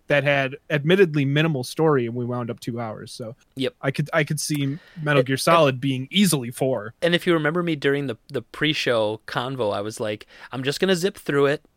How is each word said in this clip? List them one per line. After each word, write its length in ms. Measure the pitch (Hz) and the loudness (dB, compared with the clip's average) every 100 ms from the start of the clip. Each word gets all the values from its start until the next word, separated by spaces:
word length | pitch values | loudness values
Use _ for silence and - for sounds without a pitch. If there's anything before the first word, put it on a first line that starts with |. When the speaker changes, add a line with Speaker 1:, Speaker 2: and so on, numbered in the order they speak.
| - | 0
Speaker 1:
that 180 | 143 | 0
had 320 | 139 139 135 139 - | 2 2 0 -6 -4
admittedly 560 | 151 143 196 185 151 139 | -2 2 4 4 4 2
minimal 360 | 143 160 139 | 2 2 0
story, 440 | 123 - 160 143 117 | -4 0 2 2 0
and 80 | |
we 100 | 120 | -4
wound 260 | 120 123 117 | -4 -4 -6
up 80 | 110 | -8
two 200 | - 117 | -8 -8
hours. 320 | 117 104 - | -8 -10 -14
So 240 | - 113 - _ - | -14 -14 -16 _ -6
Speaker 2:
Yep. 180 | 123 - | -6 -4
Speaker 1:
I 80 | 139 | -4
could, 180 | 139 147 | -2 -2
I 100 | 170 | 0
could 160 | 151 151 | 0 -2
see 380 | - 151 139 143 - - | -4 -2 -4 -6 -12 -8
Metal 160 | 147 143 | 0 2
Speaker 2:
And, 60 | 123 | 2
Speaker 1:
Gear 100 | 135 | 0
Solid 420 | - 165 147 127 | 4 6 4 2
being 300 | 135 131 131 | -2 -4 -2
easily 400 | 190 202 156 120 | 2 4 4 -2
four. 440 | - 131 123 104 - | -2 -2 -2 -6 -2
Speaker 2:
and 120 | 170 | 0
if 120 | 170 180 | 0 2
you 80 | |
remember 280 | 165 147 170 | 2 2 0
me 140 | 170 156 | -2 0
during 300 | 139 139 139 | 0 0 -2
the, 100 | 110 _ | -8 _
the 120 | 131 | -8
pre-show 760 | - - 151 147 - 117 107 110 - | -8 -4 -2 0 0 2 2 -2 -6
convo, 480 | 147 123 135 107 | -6 -6 -2 -2
I 80 | 101 | -2
was 180 | 104 107 | -4 -6
like, 260 | 107 107 - - - | -6 -6 -10 -20 -12
"I'm 120 | 127 | -6
just 180 | 131 143 | -4 0
gonna 160 | 185 185 | 2 2
zip 220 | 185 - | 0 -4
through 280 | - 143 139 | -2 2 2
it. 160 | 151 _ | 2 _